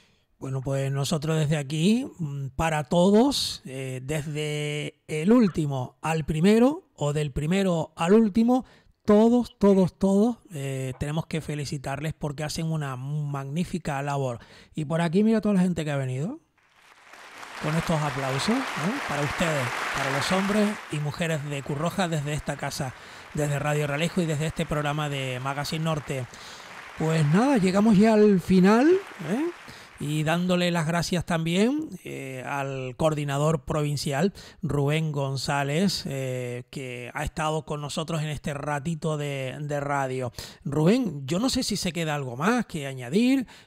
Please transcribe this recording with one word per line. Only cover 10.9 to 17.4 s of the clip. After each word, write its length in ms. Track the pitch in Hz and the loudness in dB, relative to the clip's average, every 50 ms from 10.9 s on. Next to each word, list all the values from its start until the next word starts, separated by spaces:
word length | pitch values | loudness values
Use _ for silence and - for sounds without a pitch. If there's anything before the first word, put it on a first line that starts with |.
| 127 - | -4 -4
tenemos 280 | 151 147 151 165 - | -4 -2 -2 -4 -4
que 120 | - - 160 | -2 -4 -6
felicitarles 720 | 143 - 151 147 143 - - 143 131 143 135 139 147 160 - | -4 -4 -6 -6 -6 -6 -6 -6 -6 -6 -6 -4 -4 -6 -6
porque 300 | - - 151 139 131 151 | -6 -6 -6 -6 -6 -6
hacen 260 | 151 - - 165 160 | -6 -4 -4 -2 -2
una 280 | 160 156 147 139 131 | -2 -2 -2 -4 -6
magnífica 1040 | 123 131 139 147 151 147 143 143 139 139 139 139 165 185 - - 175 - - 143 135 | -6 -6 -6 -4 -4 -4 -4 -6 -6 -6 -4 -4 -4 -4 -2 -4 -6 -4 -4 -4 -4
labor. 380 | 139 143 143 139 135 127 120 110 - - - - - _ _ | -2 -2 -2 -2 -2 -2 -4 -6 -10 -18 -20 -20 -20 _ _
Y 80 | - 156 | -8 -4
por 160 | 135 165 160 | -2 0 0
aquí 240 | 170 170 156 196 208 | 0 2 4 4 4
mira 160 | 220 226 220 | 4 4 4
toda 160 | 214 208 208 | 2 2 4
la 60 | 185 | 4
gente 240 | 180 185 170 170 156 | 4 4 2 -2 -2
que 60 | 151 | -2
ha 60 | 143 | -2
venido, 420 | 139 135 127 127 131 147 208 285 330 _ _ _ _ _ _ _ _ _ - - - - - - - - - - - | -2 -2 -2 -4 -4 -4 -4 -6 -8 _ _ _ _ _ _ _ _ _ -20 -20 -20 -20 -20 -20 -20 -20 -20 -18 -18